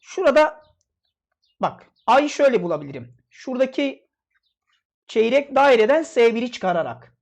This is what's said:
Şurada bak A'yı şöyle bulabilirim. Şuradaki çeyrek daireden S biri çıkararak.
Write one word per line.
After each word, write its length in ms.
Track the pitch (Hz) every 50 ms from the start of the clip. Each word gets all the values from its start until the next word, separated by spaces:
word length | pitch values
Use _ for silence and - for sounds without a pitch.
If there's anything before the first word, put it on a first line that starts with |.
Şurada 600 | _ _ - - 392 302 254 302 302 - - - _ _ _ _ _ _ _ _ _ _ _ _ _ _ _ _ _ _ _ _
bak 300 | - 160 - - - _ _ _ _
A'yı 220 | - 226 269 294 294
şöyle 340 | - - 294 277 254 208 170
bulabilirim. 520 | 170 170 147 147 143 139 131 117 - _ _ _ _
Şuradaki 760 | _ _ - - 254 247 262 254 - - 285 269 269 _ _ _ _ _ _ _ _ _ _ _ _ _ _ _ _ _ _ _ _ _ _
çeyrek 480 | _ - - 220 226 247 285 277 285 277
daireden 480 | 269 277 285 262 226 214 214 277 320 320
S 320 | - - 254 233 233 226
biri 180 | 226 233 247 240
çıkararak. 640 | - - 185 175 170 156 131 117 120 - _ _ _